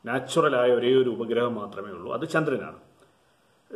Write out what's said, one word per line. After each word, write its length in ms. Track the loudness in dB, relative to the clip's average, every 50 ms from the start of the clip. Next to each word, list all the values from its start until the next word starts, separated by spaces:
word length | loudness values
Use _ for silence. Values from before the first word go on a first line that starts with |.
| -6
നാച്ചുറലായ 640 | -4 -4 -4 -4 0 0 2 2 4 4 4 4 4
ഒരേ 240 | 4 4 4 4 4
ഒരു 160 | 4 4 2
ഉപഗ്രഹം 440 | 0 -4 -4 -2 0 0 0 0 -2
മാത്രമേ 360 | -6 -8 -10 -10 -12 -12 -12
ഉള്ളൂ, 220 | -12 -12 -8 -8
അത് 160 | -6 -6 -6 0
ചന്ദ്രനാണ്. 500 | 0 0 0 0 -2 -4 -6 -10 -16 -18 -20 _ _ _ _ _ _ _ _ _ _ _ _ _ _ _ _ _ -12